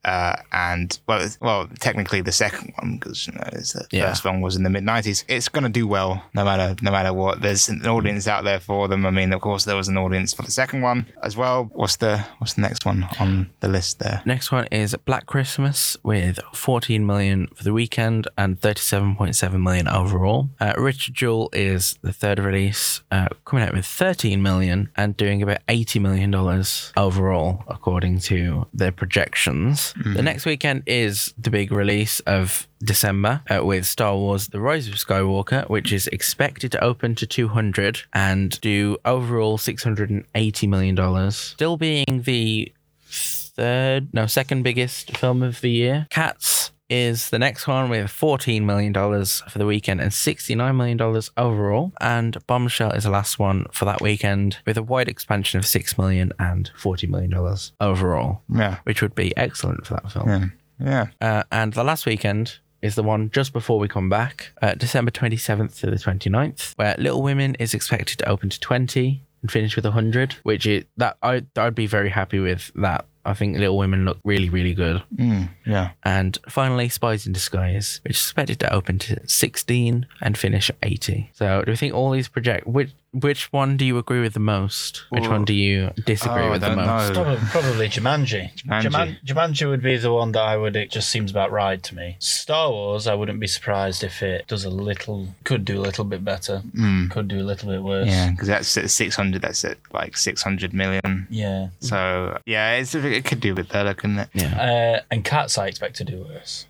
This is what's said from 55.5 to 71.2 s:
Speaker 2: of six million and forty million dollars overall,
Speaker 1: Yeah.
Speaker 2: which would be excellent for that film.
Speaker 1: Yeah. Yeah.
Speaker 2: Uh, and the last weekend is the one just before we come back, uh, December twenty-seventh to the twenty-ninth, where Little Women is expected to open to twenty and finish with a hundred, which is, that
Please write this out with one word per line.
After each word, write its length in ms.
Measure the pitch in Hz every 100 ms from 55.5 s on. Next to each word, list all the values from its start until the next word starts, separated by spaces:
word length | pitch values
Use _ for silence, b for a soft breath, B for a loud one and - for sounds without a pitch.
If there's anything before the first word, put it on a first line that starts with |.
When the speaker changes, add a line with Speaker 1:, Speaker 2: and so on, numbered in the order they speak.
| 92
Speaker 2:
of 80 | 95
six 300 | 92 - -
million 360 | 95 92 90 -
and 320 | 90 90 92 -
forty 300 | 101 92 90
million 240 | 92 90
dollars 420 | 90 90 98 - _
overall, 640 | 104 95 92 80 60 98 _
Speaker 1:
Yeah. 260 | 113 107 90
Speaker 2:
which 160 | - 107
would 140 | 104
be 200 | - 92 -
excellent 500 | - - - 87 -
for 80 |
that 180 | - 98
film. 160 | - 110
Speaker 1:
Yeah. 800 | 98 95 - _ _ 135 135 104 -
Yeah. 60 | 113
Speaker 2:
Uh, 180 | 107 -
and 220 | 110 110
the 120 | 107
last 200 | 127 156
weekend 540 | - 110 107 104 117 - _ _
is 140 | 107 104
the 60 |
one 280 | 107 107 107
just 240 | - 135
before 240 | 120 - 113
we 100 | 101
come 220 | - 92
back, 400 | 101 123 - - -
uh, 140 | 107
December 360 | 92 120 139 120
twenty-seventh 720 | - 123 113 - 107 110 -
to 100 | -
the 80 | 101
twenty-ninth, 760 | - 92 95 104 147 - - -
where 180 | 104 -
Little 240 | 139 131
Women 320 | 139 139 135
is 180 | 131 117
expected 460 | 107 - 113 - -
to 100 | -
open 220 | 101 98
to 100 | -
twenty 640 | - 123 127 - 131 135 - _
and 100 | 113
finish 240 | 117 107
with 120 | 110 107
a 60 |
hundred, 420 | 110 110 117 135 -
which 240 | - 104 107
is, 180 | 101 - -
that 180 | 120 -